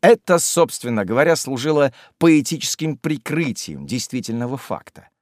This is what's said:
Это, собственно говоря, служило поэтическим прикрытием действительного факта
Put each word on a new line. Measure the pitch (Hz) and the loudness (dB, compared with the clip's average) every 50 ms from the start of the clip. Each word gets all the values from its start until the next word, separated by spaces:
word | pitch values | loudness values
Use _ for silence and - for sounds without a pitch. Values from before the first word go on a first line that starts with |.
Это, | - 190 233 220 _ - 185 170 | 8 6 6 6 _ 2 2 2
собственно | - - - 170 170 - - - - 123 117 107 101 | 2 0 2 2 2 2 0 -8 -6 -2 -2 -2 -2
говоря, | 90 107 123 151 160 165 | 0 2 2 4 4 2
служило | 151 - 123 135 123 123 151 156 151 143 135 - - - _ _ | 0 -2 -6 -6 -4 -2 0 2 2 2 0 0 -6 -20 _ _
поэтическим | _ 165 170 160 151 131 - 165 139 - - - - 156 156 147 | _ 4 4 4 4 2 0 -6 -6 -6 -8 -6 -6 -6 -6 -6
прикрытием | 123 - 156 156 143 _ - 147 156 165 139 104 - - - 78 67 69 | -6 -6 -6 -6 -6 _ -6 -4 -4 -4 -4 -6 -8 -10 -12 -12 -12 -10
действительного | 73 110 127 - - - 127 - - 113 117 120 123 131 | -8 -8 -8 -8 -8 -8 -10 -8 -6 -6 -6 -6 -6 -8
факта | 131 - - 104 - - - _ - - _ _ _ | -10 -8 -10 -10 -10 -10 -18 _ -20 -20 _ _ _